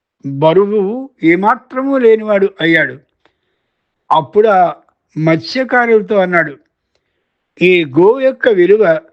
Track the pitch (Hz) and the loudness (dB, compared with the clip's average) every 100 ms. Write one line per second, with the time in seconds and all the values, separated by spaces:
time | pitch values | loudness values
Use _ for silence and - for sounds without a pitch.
0 | _ _ 139 139 156 170 202 214 196 247 | _ _ -12 -2 0 2 0 -2 -4 -6
1 | 269 _ 160 175 208 247 _ 254 269 269 | -12 _ -2 0 0 -2 _ -8 -4 0
2 | 233 220 214 202 196 - 165 165 139 131 | 2 2 0 -2 -2 -2 -2 0 -2 -8
3 | _ _ _ _ _ _ _ _ _ _ | _ _ _ _ _ _ _ _ _ _
4 | _ 160 156 208 220 190 170 147 _ _ | _ -4 0 0 2 2 0 -4 _ _
5 | _ 156 156 160 - 262 254 247 240 220 | _ -4 -2 -2 -4 -8 -2 -2 2 0
6 | 190 208 185 175 151 139 _ _ _ _ | 0 -2 0 -2 -4 -10 _ _ _ _
7 | _ _ _ _ _ _ 180 180 156 135 | _ _ _ _ _ _ 0 0 0 2
8 | 190 262 262 262 254 196 175 214 190 156 | 2 2 -2 -2 -2 0 2 2 2 0
9 | - | -6